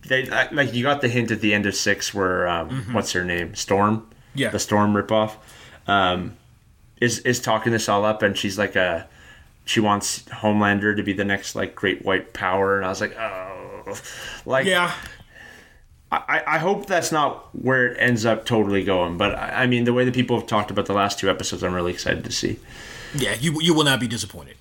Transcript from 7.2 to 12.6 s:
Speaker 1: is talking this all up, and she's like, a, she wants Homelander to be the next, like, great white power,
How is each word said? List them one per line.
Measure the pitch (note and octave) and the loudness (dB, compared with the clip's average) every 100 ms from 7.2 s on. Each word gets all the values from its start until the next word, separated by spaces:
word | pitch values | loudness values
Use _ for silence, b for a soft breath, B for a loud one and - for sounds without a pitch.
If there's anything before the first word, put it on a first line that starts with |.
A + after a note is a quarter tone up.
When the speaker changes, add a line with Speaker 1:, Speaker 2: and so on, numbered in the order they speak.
Speaker 1:
is | B2+ B2 | 0 0
talking | - A2 A#2 | 0 0 2
this | A2+ A2 | 0 2
all | G2+ | 2
up, | G#2+ A2 | 2 2
and | G#2 G2 | 0 0
she's | G2+ F#2+ | -4 -2
like, | G2+ F#2+ | 0 2
a, | F2+ E2+ - B B B B B | 0 0 -6 B B B B B
she | - - | -2 2
wants | G#2 G#2 - - - | 4 2 0 -8 -10
Homelander | - G#2+ G#2 G#2 G2+ G#2 | -2 2 4 4 4 2
to | G#2 | 0
be | G2 | -2
the | G2 | -2
next, | G2+ G2 - - | 0 -2 -4 -6
like, | F#2+ | -6
great | - G2+ F#2 | -2 -2 0
white | G2 F#2 - | 0 -2 -2
power, | - F#2+ F#2 | -4 0 2